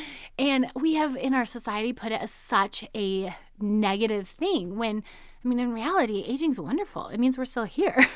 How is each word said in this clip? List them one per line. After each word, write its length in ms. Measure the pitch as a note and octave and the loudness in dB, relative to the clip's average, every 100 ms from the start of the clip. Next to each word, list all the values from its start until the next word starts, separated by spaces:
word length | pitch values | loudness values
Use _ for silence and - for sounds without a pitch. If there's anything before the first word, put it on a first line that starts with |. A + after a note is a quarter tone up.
| D4+ C#4+ - - | -14 -14 -12 -2
And 300 | C#4 C4+ B3 - | 2 2 2 0
we 200 | D#4 D#4 | 2 2
have 200 | D#4 B3+ | 2 0
in 180 | C4+ | 0
our 120 | C4 A#3 | 2 0
society 460 | A#3+ A#3+ G#3 A3+ | -4 -4 -2 -2
put 200 | B3+ A3 | -2 -4
it 100 | A3 | -4
as 100 | B3+ | -4
such 540 | - - A3 G3 - G#3 G#3+ | -6 0 2 2 -2 -6 -4
a 400 | G3 F#3+ F#3+ F3+ - - | -2 0 -2 -8 -16 -6
negative 680 | G#3 G#3+ G#3 G3+ A3 G#3 F#3+ | 0 2 2 2 0 0 -4
thing 500 | - F4 E4 F3 G3+ | -4 0 0 -2 -4
when, 260 | A3+ G#3+ - - - - | -2 -2 -6 -16 -20 -6
I 40 | B3 | -2
mean, 120 | A#3+ | 0
in 140 | B3 | 0
reality, 500 | A3+ B3 F#4 A#3+ G#3 - | -2 0 2 2 0 -2
aging's 320 | C4 D#4+ B3 | 0 0 0
wonderful. 480 | D#3 C#4 G#4 - - | -2 -2 -4 -8 -6
It 120 | G#3+ | 2
means 180 | B3 B3+ | 2 2
we're 80 | B3+ | -2
still 180 | B3 | -4
here. 440 | G#3+ - F#4+ - C4 | -4 0 2 4 2